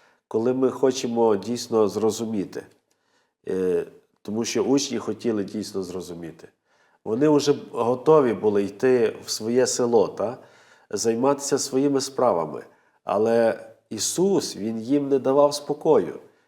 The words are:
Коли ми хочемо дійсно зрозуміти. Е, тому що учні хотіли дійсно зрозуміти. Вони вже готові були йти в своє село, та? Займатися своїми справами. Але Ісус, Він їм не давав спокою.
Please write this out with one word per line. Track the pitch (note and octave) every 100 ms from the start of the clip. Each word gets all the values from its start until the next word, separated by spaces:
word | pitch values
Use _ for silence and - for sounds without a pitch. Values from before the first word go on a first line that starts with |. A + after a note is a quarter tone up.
| _ _ _
Коли | A2+ A#2
ми | B2+ C3
хочемо | A2 C3 B2+ A#2+ A#2 A2+ G2+
дійсно | G2 A#2+ - A2+ G#2
зрозуміти. | G2 A2 G#2 A2 A2 E2+ - - _ _ _ _ _ _ _ -
Е, | F#2+ F#2 F2 E2 - _ _
тому | - G#2+ A2+
що | -
учні | G2 C#3 C#3 A#2
хотіли | G2 G#2+ A#2+ G#2+
дійсно | F#2+ A2 F#2+ G2
зрозуміти. | F2+ F#2 E2+ E2+ E2 D#2 - _ _ _ _ _ -
Вони | A2+ D3+
вже | D3 D3 C3 -
готові | - A#2 B2+ - D#3 B2+
були | G2 G#2+ G2+
йти | G2 - B2+ B2+ A2+ - -
в |
своє | - A2 B2 A#2+
село, | - A#2+ A#2 E2+
та? | - G2+ B2 - _ _ _ _
Займатися | G#2 A#2 A2+ C3 C#3 - C3+
своїми | - C3 C#3+ C#3
справами. | C3 - B2 F2 D#2+ B1+ - _ _ _
Але | - G2 A2 A#2 A2+ G#2 - - _
Ісус, | A2 - - F#3+ F3+ - F#2+
Він | G#2+ A2+
їм | A2+ C#3+ C#3
не | C3+
давав | B2+ C#3 C#3+
спокою. | C#3 - C#3+ D#3+ C3+ D#2+ - - _